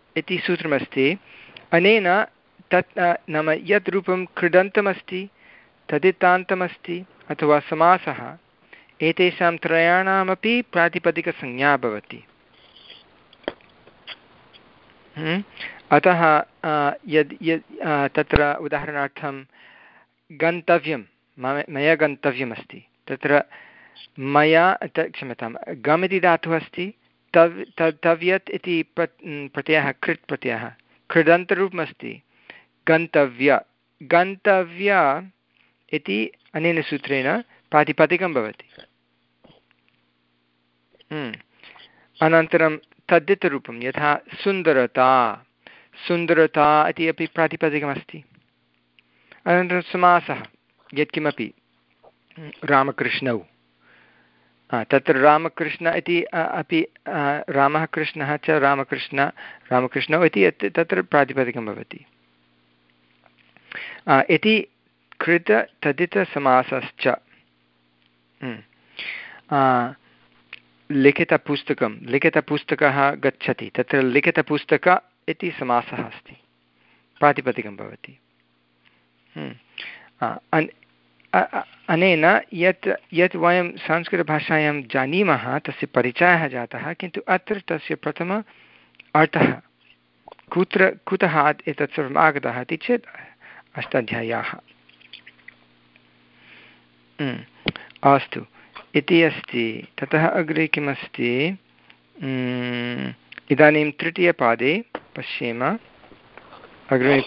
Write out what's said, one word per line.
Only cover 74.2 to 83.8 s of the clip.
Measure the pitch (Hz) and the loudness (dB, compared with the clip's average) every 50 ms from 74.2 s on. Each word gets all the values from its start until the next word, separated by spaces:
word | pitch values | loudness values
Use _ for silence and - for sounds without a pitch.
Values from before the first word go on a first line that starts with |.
| 143 170 160 165 151 - 151 143 - - 160 139 - 180 180 - - _ _ _ _ - | 2 2 0 0 0 0 -2 -4 -2 0 0 2 4 4 2 2 0 _ _ _ _ -8
इति | 160 - 196 175 | -8 -6 -6 -8
समासः | 156 - 139 127 120 120 117 - 123 | -8 -6 -4 -2 0 0 -2 -4 -6
अस्ति, | 120 - 117 - - - - - - _ _ _ _ _ _ _ _ _ _ _ _ _ _ _ - | -10 -10 -10 -12 -18 -20 -20 -20 -20 _ _ _ _ _ _ _ _ _ _ _ _ _ _ _ 0
प्रातिपदिकं | 143 147 139 143 131 127 110 - 107 104 101 | 2 2 2 0 -2 -6 -6 -6 -8 -12 -14
भवति। | 98 104 104 110 - - - 135 _ _ _ _ _ _ _ _ _ _ _ _ _ _ _ _ _ _ _ _ _ _ _ - | -16 -16 -16 -18 -20 -20 -20 -20 _ _ _ _ _ _ _ _ _ _ _ _ _ _ _ _ _ _ _ _ _ _ _ -16
हम्म। | 160 151 131 120 123 _ _ _ - - - - - - - _ - 120 | -14 -14 -14 -14 -18 _ _ _ -18 -18 -18 -18 -20 -20 -20 _ -6 -6
आ, | 113 110 - - _ - | -6 -6 -8 -6 _ -2
अन्-, | 160 156 - - _ _ _ _ _ _ _ _ _ _ _ - | -2 -2 -2 -6 _ _ _ _ _ _ _ _ _ _ _ 0
अ-, | |
अ-, | 180 - - - - - - _ _ _ - | 0 0 -2 -4 -10 -10 -12 _ _ _ -2
अनेन | 170 165 185 190 175 156 156 175 208 226 - - - | 0 2 2 2 2 4 4 4 4 2 0 -4 -4
यत्, | 170 175 185 180 - - 196 - - - _ - | -2 0 0 0 0 -2 -4 -4 -4 -6 _ 0
यत् | 160 180 180 - | 0 0 0 0
वयं | 175 165 175 180 180 175 175 - | 0 0 2 2 2 0 -4 -6
संस्कृतभाषायां | - | -10